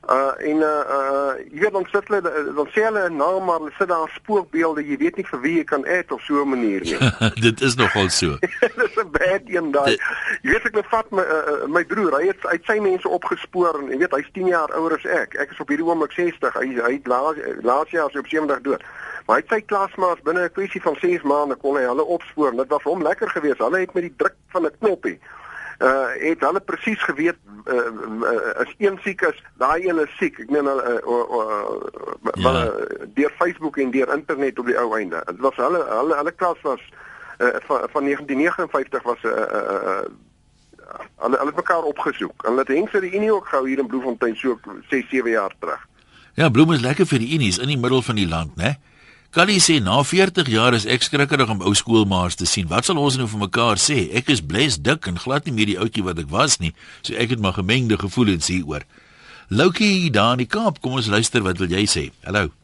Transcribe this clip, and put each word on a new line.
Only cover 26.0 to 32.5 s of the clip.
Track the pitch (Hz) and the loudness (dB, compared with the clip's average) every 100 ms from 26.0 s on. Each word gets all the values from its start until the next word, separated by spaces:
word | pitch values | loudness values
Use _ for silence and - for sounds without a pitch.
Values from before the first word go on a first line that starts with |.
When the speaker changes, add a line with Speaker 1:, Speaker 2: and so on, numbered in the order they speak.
| 123 131 | 0 -2
Speaker 1:
het | 156 160 | -2 0
hulle | 139 190 | 0 0
presies | - 170 - 214 | -4 -6 -4 -2
geweet, | - 143 165 - 101 104 - | -2 0 -2 -2 -14 -14 -2
uh, | 123 | -2
uh, | 113 110 113 110 117 117 117 - | -2 -6 -8 -4 0 0 -2 -2
as | - - | -4 0
een | 202 190 | 0 0
siek | 202 185 | -6 -2
is, | 170 - - _ | -2 -2 -16 _
daai | 127 165 185 | 0 2 0
een | 165 | 0
is | 147 - | -2 -2
siek. | 170 - | -4 -4
Ek | 117 | -2
meen | 147 139 | 0 2
hulle, | 135 | 0
uh, | 120 117 - | 0 -2 0
uh, | 120 117 120 | 0 0 -2
uh, | 110 104 104 - - - - - - - | -2 -2 -4 -6 -8 -12 -12 -6 -6 0
Speaker 2:
Ja. | 92 | 2